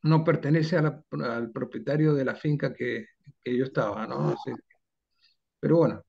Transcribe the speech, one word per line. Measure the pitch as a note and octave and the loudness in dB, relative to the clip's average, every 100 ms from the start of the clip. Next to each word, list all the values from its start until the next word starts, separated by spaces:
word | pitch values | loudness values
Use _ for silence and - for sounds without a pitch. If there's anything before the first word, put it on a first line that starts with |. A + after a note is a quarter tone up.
no | D#3 D#3+ | 4 4
pertenece | D#3+ D3 C#3 D#3+ D#3 F3 | 4 0 2 2 2 2
a | |
la, | D3+ C3+ _ D3 C3 A#2 | 0 -2 _ -8 -4 -4
al | A2+ | -6
propietario | C3 B2+ A2+ A#2 D3+ D#3 | -8 -8 -8 -4 2 2
de | D3 C3 | 2 0
la | - | -2
finca | D3+ D3 C#3 | -2 0 -2
que, | A2+ A#2+ A#2 G#2+ _ - _ | -4 -6 -6 -10 _ -20 _
que | B2+ B2 | -4 -2
yo | C3+ | -2
estaba, | - A2 G#2 A2 | -2 -2 -4 -6
¿no? | B2+ D3+ | -2 -2
Así | - - A#2+ | -2 -8 -12
que, | _ _ _ _ _ _ _ _ _ _ | _ _ _ _ _ _ _ _ _ _
pero | C#3+ E3 | 2 4
bueno | C#3 G2+ | 4 0